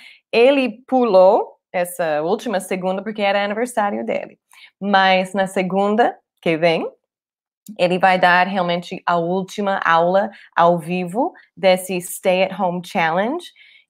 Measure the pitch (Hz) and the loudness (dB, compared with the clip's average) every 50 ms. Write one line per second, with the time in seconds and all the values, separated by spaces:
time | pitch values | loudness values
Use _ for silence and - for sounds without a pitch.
0 | - - - _ _ _ - 226 240 269 285 277 262 240 208 - - - 262 254 | -16 -20 -20 _ _ _ 2 4 4 4 4 4 0 -2 -4 -8 -8 -2 0 0
1 | 247 226 190 185 185 190 214 330 453 - - _ _ _ - 185 175 175 - - | 2 4 6 6 6 6 6 4 2 -2 -8 _ _ _ -4 -4 -4 -4 -4 -4
2 | 175 160 151 151 151 170 208 233 - 247 202 185 190 - 202 185 180 185 185 202 | -2 -2 -2 -2 -2 -2 -2 -4 -4 -4 -4 -4 -4 -4 -6 -4 -4 -4 -4 -4
3 | 196 220 214 220 202 196 196 202 202 202 208 214 240 247 - 226 208 202 208 226 | -6 -8 -6 -4 -2 0 0 0 -2 -2 -4 -4 -6 -4 -2 -2 -2 -2 -2 -4
4 | 233 226 - - - - - _ _ _ _ - - - _ - 190 202 202 190 | -6 -4 -6 -6 -6 -10 -16 _ _ _ _ -20 -20 -20 _ -10 -4 0 2 2
5 | 190 190 190 185 185 185 - 202 190 185 190 202 185 180 180 196 202 202 214 214 | 4 4 4 2 0 -2 -2 -2 -2 -2 -2 -4 -4 -2 -2 0 0 0 2 0
6 | 240 339 381 - _ _ _ _ - 175 165 156 165 170 160 185 349 523 - _ | 0 0 -2 -6 _ _ _ _ -4 -2 -2 0 2 0 0 0 -2 -6 -10 _
7 | _ _ _ _ _ _ _ _ _ _ _ _ _ - 214 - 180 175 180 180 | _ _ _ _ _ _ _ _ _ _ _ _ _ -14 -6 -2 0 0 0 2
8 | 185 190 185 185 185 180 175 180 180 196 196 196 175 175 175 175 175 - 190 - | 2 2 2 4 4 4 4 4 2 0 0 -2 -2 -2 -2 -4 -6 -8 -14 -10
9 | - - 175 175 165 170 180 190 190 190 - - 208 196 196 196 - - 165 165 | -4 -2 -2 -2 0 -2 -2 -4 -4 -6 -8 -6 -4 -4 -2 -2 0 2 2 2
10 | 170 175 185 190 208 214 - - - _ - - 170 170 175 175 156 160 175 180 | 4 4 2 2 0 -2 -6 -14 -20 _ 0 2 4 4 4 2 -2 -4 -6 -4
11 | 180 170 175 226 285 359 - - - _ _ - 170 190 185 185 185 - 190 180 | -4 -4 -4 -4 -4 -4 -6 -10 -20 _ _ -2 2 2 2 2 0 -4 -6 -6
12 | 175 - - - - 196 180 185 190 190 190 180 202 180 170 180 170 - - 202 | -6 -8 -10 -6 -2 0 0 2 0 -2 -2 -4 -4 -4 -4 -4 -8 -6 -2 -2
13 | 165 160 160 185 202 233 302 359 349 - - _ - _ _ _ _ _ | 0 0 0 0 -2 -2 -4 -6 -8 -12 -20 _ -20 _ _ _ _ _